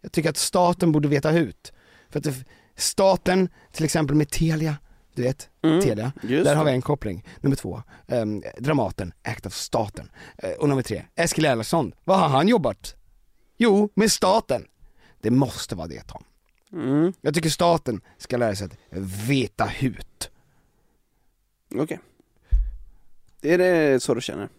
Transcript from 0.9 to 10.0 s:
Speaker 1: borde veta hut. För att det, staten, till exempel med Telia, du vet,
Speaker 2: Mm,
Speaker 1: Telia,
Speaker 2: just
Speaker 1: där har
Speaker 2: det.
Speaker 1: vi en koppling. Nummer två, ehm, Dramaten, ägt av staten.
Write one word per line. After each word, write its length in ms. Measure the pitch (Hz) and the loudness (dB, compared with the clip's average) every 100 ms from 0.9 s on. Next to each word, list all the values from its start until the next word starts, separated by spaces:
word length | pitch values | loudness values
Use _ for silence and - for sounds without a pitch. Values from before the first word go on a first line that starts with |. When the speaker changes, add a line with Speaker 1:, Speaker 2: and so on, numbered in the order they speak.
Speaker 1:
borde 160 | 151 147 | 4 2
veta 220 | 143 156 | 0 2
hut. 420 | 165 135 - - - _ - _ | 2 2 -4 -20 -20 _ -20 _
För 80 | 135 | -6
att 60 | |
det, 100 | 151 131 135 - _ - | -6 -8 -12 -20 _ -6
staten, 720 | - - 143 135 - 185 185 - _ | -4 2 4 4 2 2 2 -2 _
till 120 | - | -4
exempel 320 | 160 170 147 147 | 0 0 2 2
med 140 | 151 | 2
Telia, 460 | - 160 160 156 143 - _ _ | 0 0 0 -2 -6 -12 _ _
du 80 | - | -4
vet, 260 | 123 135 - _ | -4 -4 -10 _
Speaker 2:
Mm, 180 | 160 160 | 0 2
Speaker 1:
Telia, 320 | 196 107 117 139 | 2 0 -4 -8
Speaker 2:
just 220 | 107 135 | -2 0
Speaker 1:
där 120 | 170 147 | 2 2
har 80 | |
Speaker 2:
det. 60 | 151 | 2
Speaker 1:
vi 40 | |
en 80 | 127 | 0
koppling. 420 | 127 147 107 92 - - | -2 -4 -4 -10 -12 -4
Nummer 160 | 139 135 | -2 -2
två, 260 | - 113 - - - | -4 -12 -14 -20 -4
ehm, 340 | 120 107 104 - - | -2 -2 -4 -10 -8
Dramaten, 540 | 127 151 101 - 90 - | -2 0 -2 -4 -10 -10
ägt 240 | - - 98 | -10 -10 -10
av 40 | |
staten. 600 | - - 113 104 - | -10 -6 -4 -4 -8